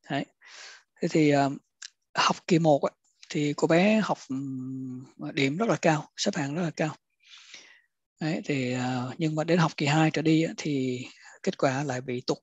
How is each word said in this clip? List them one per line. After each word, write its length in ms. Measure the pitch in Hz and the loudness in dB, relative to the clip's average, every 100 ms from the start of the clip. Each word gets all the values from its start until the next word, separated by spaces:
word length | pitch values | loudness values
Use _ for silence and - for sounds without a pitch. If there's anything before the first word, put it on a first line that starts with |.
| - | -6
Đấy. 140 | 139 - _ - - - - _ _ | -6 -6 _ -20 -20 -20 -20 _ _
Thế 60 | 175 | 0
thì, 220 | 165 151 | 4 6
ờ, 200 | 143 139 143 _ _ - _ _ | 6 2 -2 _ _ -20 _ _
học 220 | - - - - | 0 0 0 2
kỳ 120 | 165 | 4
một 260 | 165 143 | 6 4
á, 60 | - _ _ _ - | 2 _ _ _ -8
thì 220 | 160 147 147 | -4 -2 0
cô 100 | 147 | 2
bé 340 | 165 202 220 | 4 4 2
học, 140 | 202 151 - | 0 -4 -4
ừm, 760 | 135 139 131 131 131 131 127 131 - 151 | -6 -6 -8 -8 -8 -8 -10 -14 -12 -8
điểm 220 | 151 135 156 | -2 0 0
rất 120 | 233 | 0
là 80 | 156 | 2
cao, 340 | 175 151 - - | 2 2 -2 -6
xếp 200 | - 185 | -4 -2
hạng 180 | 139 | -4
rất 80 | 156 | -2
là 80 | 170 | -4
cao. 260 | - 156 - _ _ _ - - - - - _ _ _ _ | -2 -6 -6 _ _ _ -20 -20 -20 -20 -20 _ _ _ _
Đấy, 220 | 156 185 | -4 -4
thì, 280 | - 143 127 | -2 -2 -2
ờ, 420 | 127 127 127 127 - | -2 -2 -4 -6 -4
nhưng 160 | 160 | -4
mà 100 | 156 | -2
đến 140 | 156 175 | 0 2
học 140 | 156 - | 2 0
kỳ 100 | 143 | 0
hai 240 | 156 156 | 4 2
trở 120 | 151 | 2
đi 200 | 156 160 | 2 2
á, 100 | 160 - | 2 -4
thì 480 | 156 143 131 123 135 - - - | -4 -2 -2 -4 -8 -16 -20 -8
kết 160 | - - | -6 -2
quả 260 | 143 131 | 0 0
lại 160 | 147 127 | -2 -6
bị 200 | 131 123 | -6 -6
tụt. 180 | - 147 | -4 -4